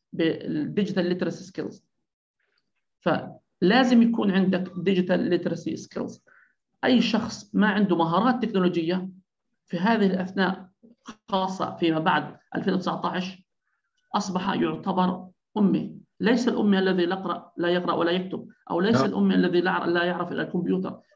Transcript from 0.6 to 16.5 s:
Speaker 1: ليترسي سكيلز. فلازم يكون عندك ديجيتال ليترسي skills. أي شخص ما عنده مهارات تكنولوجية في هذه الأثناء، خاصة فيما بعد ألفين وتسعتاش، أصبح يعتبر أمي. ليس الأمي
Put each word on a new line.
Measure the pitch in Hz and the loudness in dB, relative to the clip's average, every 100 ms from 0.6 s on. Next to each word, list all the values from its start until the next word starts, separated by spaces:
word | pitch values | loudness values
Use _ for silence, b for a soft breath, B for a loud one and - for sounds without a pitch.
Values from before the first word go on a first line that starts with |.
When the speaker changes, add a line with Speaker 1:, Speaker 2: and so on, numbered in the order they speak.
| 147 202 196 185 175 | -4 -2 -2 0 -2
Speaker 1:
ليترسي | 180 165 - | -2 -4 -6
سكيلز. | - - - - _ _ _ _ _ _ _ _ _ _ _ _ | -12 -10 -10 -12 _ _ _ _ _ _ _ _ _ _ _ _
فلازم | 175 - - - _ - 175 240 247 233 | -2 -2 -4 -16 _ 0 4 4 6 6
يكون | 233 - 202 | 4 2 0
عندك | 185 185 185 - 175 | 2 2 0 -2 -4
ديجيتال | 170 185 180 180 | 0 2 2 0
ليترسي | - 175 175 165 - 135 | 0 0 -2 -6 -6 -8
skills. | - - - - _ b b b _ _ | -10 -10 -10 -12 _ b b b _ _
أي | 247 240 | 2 4
شخص | - 220 - - - 190 | 4 0 -2 -8 -4 0
ما | 214 | 2
عنده | 214 190 165 | 2 2 2
مهارات | 165 175 254 240 226 | 2 2 2 0 0
تكنولوجية | 190 180 165 160 185 185 - _ _ _ _ _ | 0 2 0 -2 -2 -6 -12 _ _ _ _ _
في | 175 | -2
هذه | 208 220 196 | 0 2 2
الأثناء، | 185 185 202 185 - - _ - _ - - - | 0 -4 -2 -2 -4 -10 _ -20 _ -20 -20 -6
خاصة | 190 190 185 - - | -4 -2 -4 -6 -2
فيما | 165 160 | 0 0
بعد | 175 151 143 - _ - | 2 0 -2 -12 _ -4
ألفين | 196 | -2
وتسعتاش، | 185 175 160 175 175 185 - _ _ _ _ _ _ _ 202 | 0 -2 -4 -4 -4 -6 -10 _ _ _ _ _ _ _ -4
أصبح | 196 180 190 | -2 -4 -2
يعتبر | 170 165 160 190 185 180 185 - _ _ 214 | -2 -2 -2 -2 0 0 0 -8 _ _ 2
أمي. | 190 92 - - - - | 2 2 -2 -12 -18 -2
ليس | 196 247 | 2 2
الأمي | 240 | 2